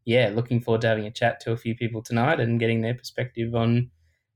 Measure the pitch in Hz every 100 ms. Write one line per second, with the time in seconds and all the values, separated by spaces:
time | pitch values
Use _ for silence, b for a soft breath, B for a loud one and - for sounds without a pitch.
0 | - 120 110 110 120 117 117 127 117 110
1 | 107 - 117 - - 113 117 113 117 113
2 | - 117 131 160 117 117 113 113 113 123
3 | - - 123 - 117 117 113 120 123 _
4 | _ _ _